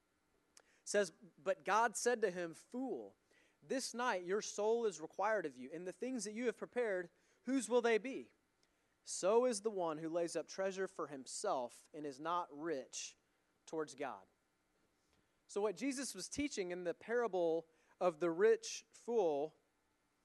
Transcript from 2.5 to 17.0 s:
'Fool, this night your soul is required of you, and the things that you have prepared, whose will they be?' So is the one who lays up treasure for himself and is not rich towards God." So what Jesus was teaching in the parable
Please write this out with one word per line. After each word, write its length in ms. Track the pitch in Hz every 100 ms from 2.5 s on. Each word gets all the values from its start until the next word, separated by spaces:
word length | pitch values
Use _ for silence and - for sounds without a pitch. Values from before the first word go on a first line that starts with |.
'Fool, 600 | 156 - 247 262 139 98 - _ _ _ _ -
this 280 | 262 -
night 300 | 233 254 190
your 180 | 175 208
soul 440 | - - 214 233 220
is 140 | 156
required 460 | 156 - 208 214 156
of 100 | 127
you, 140 | 131
and 140 | 165 180
the 60 |
things 320 | - 247 254
that 100 | 208
you 120 | 214 240
have 100 | -
prepared, 520 | 185 247 226 180 175 _ _ _
whose 240 | - 269 208
will 120 | 240
they 180 | 233 220
be?' 320 | 247 185 113 _ _ _ _ _ _ _
So 420 | - - 180 233 254
is 140 | 202
the 100 | 220
one 280 | 196 165 151
who 100 | 165
lays 260 | 170 170
up 140 | 165 151
treasure 400 | - 190 190 190
for 180 | - 143
himself 800 | 139 123 - 202 143 120 - -
and 100 | 156
is 160 | 147 131
not 280 | 160 175 165
rich 640 | 143 165 139 110 - - - _ _ _ _ -
towards 280 | 160 151
God." 320 | 127 135 101 95 _ _ _ _ _ _ _ _ _ _ _ -
So 120 | 202
what 160 | 214 175
Jesus 380 | 269 262 254
was 140 | 185 -
teaching 420 | - 285 - 180
in 140 | 180
the 100 | 175
parable 720 | 156